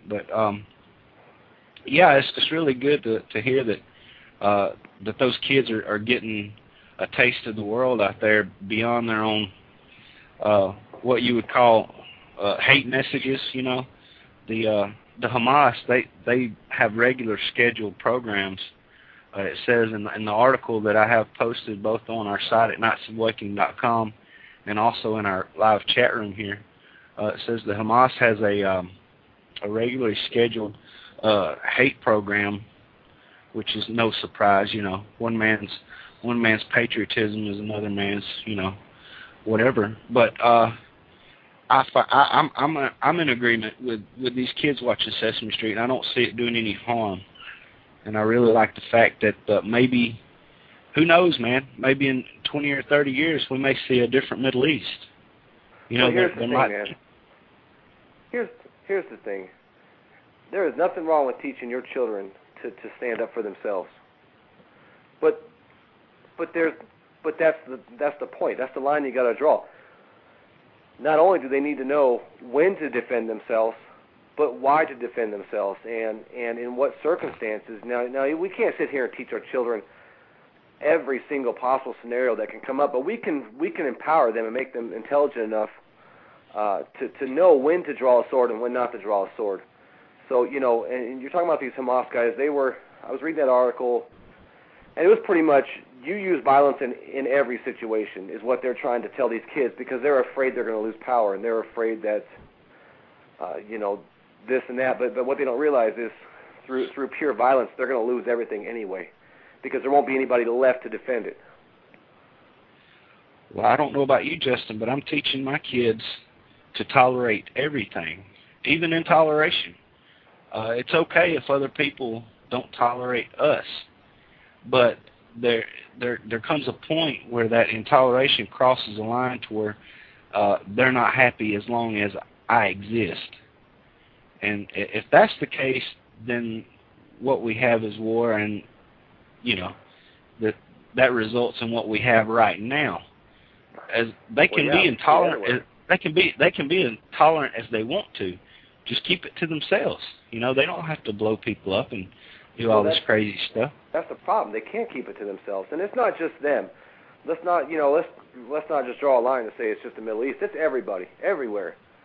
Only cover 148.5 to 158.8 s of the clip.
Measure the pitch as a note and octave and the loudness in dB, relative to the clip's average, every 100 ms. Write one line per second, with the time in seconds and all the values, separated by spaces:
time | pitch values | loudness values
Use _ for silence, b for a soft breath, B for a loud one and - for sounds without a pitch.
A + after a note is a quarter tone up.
148.5 | b b b - A#2+ - F3+ - - E3 | b b b -8 -6 -2 -4 -6 -8 -6
149.5 | D#3 - G3 G#3+ - - - _ A#2 A#2+ | -6 0 0 0 -6 -12 -20 _ -4 0
150.5 | C3 D3+ F3 D#3+ D3+ - G#2 G#2+ G#2+ - | 2 0 -2 -6 -8 -8 -4 -2 -2 -4
151.5 | G#2 G2 F#2+ C#3 A2 F#2 B B B B | -8 -2 -2 -2 -8 -12 B B B B
152.5 | - A2+ G#2+ G#2 - - A2 G#2+ G2 - | -4 2 4 4 0 2 2 0 -4 -6
153.5 | A2+ C3 - _ D#3 - C3+ - G#3 E3 | -4 -4 -6 _ -6 -6 -8 -2 -2 -2
154.5 | G#2+ - G#3 A#3 C3 A2 G2 G2+ F#2+ - | -6 -8 -8 -8 -10 -14 -12 -12 -10 -8
155.5 | G2 F#2+ D3+ G3+ B3+ A3+ - D#3+ - C#3+ | -8 -8 -6 -6 -2 -2 -2 -6 -4 -2
156.5 | C3 G2 b b b b b B2+ E3 F3+ | -2 -2 b b b b b -8 -6 0
157.5 | F3 C#3 D#3+ C#3+ D3 E3 - - B2+ A#2 | 0 0 0 2 2 0 -10 -20 -20 -10
158.5 | D3 - D3+ | -8 -4 -4